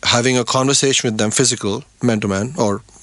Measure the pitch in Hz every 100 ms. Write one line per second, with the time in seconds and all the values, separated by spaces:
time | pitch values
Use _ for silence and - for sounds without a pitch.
0 | - 120 123 127 120 131 131 139 139 131
1 | 123 107 107 - 123 120 104 104 - _
2 | 123 113 104 95 110 147 107 98 - -